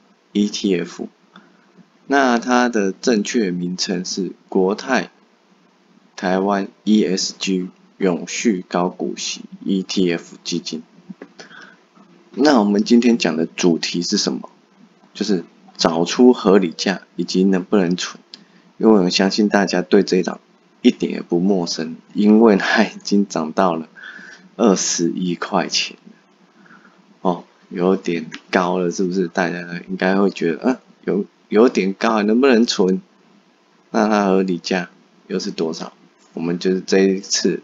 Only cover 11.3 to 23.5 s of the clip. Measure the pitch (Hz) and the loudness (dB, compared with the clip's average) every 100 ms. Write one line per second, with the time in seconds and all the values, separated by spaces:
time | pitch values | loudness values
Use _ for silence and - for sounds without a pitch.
11.3 | - - - - - _ _ _ _ _ | -20 -20 -20 -20 -20 _ _ _ _ _
12.3 | - 147 127 104 101 107 120 120 117 90 | 0 4 4 4 2 4 4 4 2 0
13.3 | 78 82 - 90 80 - 87 87 101 - | -2 -4 0 0 0 -2 -6 -4 -2 -2
14.3 | 64 - _ _ _ _ _ _ - 202 | -4 -10 _ _ _ _ _ _ -8 -4
15.3 | 92 - _ - - 85 82 87 - 123 | -4 -4 _ -18 -2 -2 0 -2 4 6
16.3 | 120 101 101 90 - 101 90 - - 90 | 6 4 4 2 -4 -4 -4 -8 -10 -4
17.3 | 92 98 92 92 107 87 90 - - _ | 0 2 2 0 0 0 -2 -6 -12 _
18.3 | - _ _ _ - 110 104 90 - 95 | -20 _ _ _ 0 4 6 4 2 0
19.3 | - 104 101 95 90 90 104 92 92 82 | 2 2 2 0 -2 2 2 4 0 -2
20.3 | - _ _ _ _ 123 - - 78 - | -6 _ _ _ _ 2 2 -4 -6 -2
21.3 | 87 95 98 85 - 80 82 _ 92 104 | 0 2 0 -2 -6 -8 -10 _ 0 4
22.3 | 107 113 95 - - 98 101 - 101 98 | 6 8 6 2 0 0 -4 -2 0 0
23.3 | 82 78 | -4 -6